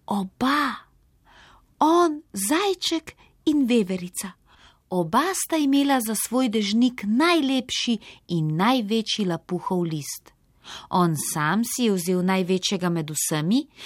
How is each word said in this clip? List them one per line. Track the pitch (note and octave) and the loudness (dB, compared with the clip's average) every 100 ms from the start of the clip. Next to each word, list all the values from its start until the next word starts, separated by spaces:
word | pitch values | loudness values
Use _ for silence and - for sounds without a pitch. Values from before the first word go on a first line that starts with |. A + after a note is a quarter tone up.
| - | -6
Oba. | G3+ F#3+ - B3+ D4 C#4+ A3 - _ _ _ _ - - - _ - | -4 -4 -2 0 0 0 -4 -14 _ _ _ _ -20 -20 -20 _ 0
On, | D4+ E4+ F4 D4+ - | 4 4 4 0 -8
zajček | G3 G3 D#4 G4+ F#4 - E4 - - _ _ - | -6 -2 0 0 -2 -2 -4 -6 -16 _ _ 0
in | D4 B3+ | 2 4
veverica. | A#3+ F#3 F#3 F3+ - G3 - _ _ - _ _ | 2 2 -2 -6 -10 -12 -14 _ _ -20 _ _
Oba | F#3 E3 A3+ E4 | -2 0 2 0
sta | F#4 - E4 | -2 -2 0
imela | C#4+ C#4 C#4+ C4+ | 4 4 4 2
za | A3 G#3+ | 0 -4
svoj | - B3 C4 | -2 0 0
dežnik | A3 G3+ A3 B3 B3 | 0 0 2 2 0
najlepši | G3+ A3+ E4 E4+ C4+ C4+ B3+ - - A3+ - - - | 0 2 4 4 2 0 -2 -4 -2 -2 -6 -20 -6
in | E3+ D#3 D#3 | -2 0 0
največji | G3+ C4 G3+ A3+ A3 - F#3+ | 2 2 0 -2 -2 -2 -2
lapuhov | E3 - F3+ - F#3 | -4 -4 -6 -2 -2
list. | E3+ D#3 C#3 - - _ _ _ - - - | -2 -4 -8 -12 -16 _ _ _ -20 -20 -4
On | F#3 F3 D3+ - | 2 2 0 -4
sam | D#3+ D3+ F#3+ A#3 | -2 0 0 -2
si | - | 0
je | A#3 | 0
vzel | G3 E3+ F3+ F3+ | 0 0 0 0
največjega | F#3+ F3+ F#3 - F#3+ F3+ | 0 0 -2 -2 -2 -2
med | E3+ D3+ | -2 -4
vsemi, | D3+ - D#3 D#3 A#3+ D4+ - | -6 -4 -2 0 0 -2 -10